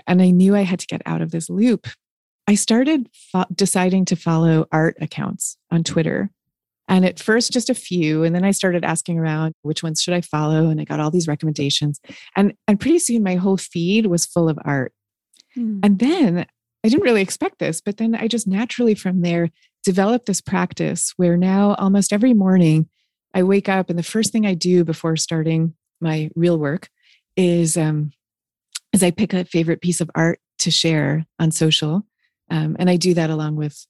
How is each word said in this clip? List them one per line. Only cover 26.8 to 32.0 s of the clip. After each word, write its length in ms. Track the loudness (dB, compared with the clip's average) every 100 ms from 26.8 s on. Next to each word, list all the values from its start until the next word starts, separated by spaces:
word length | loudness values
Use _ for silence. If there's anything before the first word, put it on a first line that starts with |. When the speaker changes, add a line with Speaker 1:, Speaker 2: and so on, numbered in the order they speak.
| -8 _ _ _ _ 0
Speaker 1:
is, 400 | 2 2 0 0
um, 340 | 0 -2 -4 -10 _ _ _ _ _ -18 _
is 120 | 0
I 80 | 2
pick 200 | 2 -2
a 120 | -2
favorite 360 | -2 0 0 -2
piece 200 | -2 -2
of 100 | -4 0
art 240 | 0 -2 _ -6
to 100 | -2
share 520 | 0 0 0 0 -2 -4 -2
on 140 | -2
social. 520 | 0 0 0 0 -2